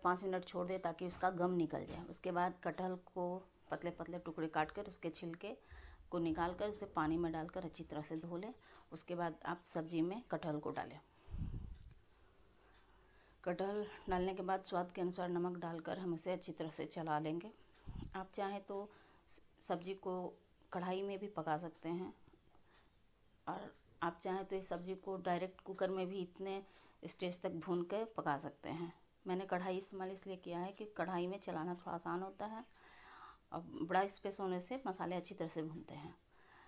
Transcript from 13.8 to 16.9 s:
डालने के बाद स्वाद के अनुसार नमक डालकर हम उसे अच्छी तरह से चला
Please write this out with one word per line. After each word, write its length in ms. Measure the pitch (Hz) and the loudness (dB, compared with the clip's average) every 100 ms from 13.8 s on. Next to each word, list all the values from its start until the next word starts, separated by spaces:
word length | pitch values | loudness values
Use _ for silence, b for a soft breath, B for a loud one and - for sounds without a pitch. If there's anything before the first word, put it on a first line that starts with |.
| 208 B B | -2 B B
डालने 260 | 185 185 | 4 4
के 80 | 190 | 2
बाद 180 | 185 190 | 2 2
स्वाद 300 | 190 180 180 | 2 2 2
के 80 | - | 2
अनुसार 280 | 180 180 180 | 0 2 2
नमक 280 | 175 180 175 | 2 2 0
डालकर 380 | 170 165 160 - | -2 -2 -2 0
हम 160 | 185 | 2
उसे 180 | 165 185 | 0 2
अच्छी 200 | 180 185 | 0 -2
तरह 180 | - 160 | -2 -2
से 140 | 147 | -2
चला 320 | 147 | -4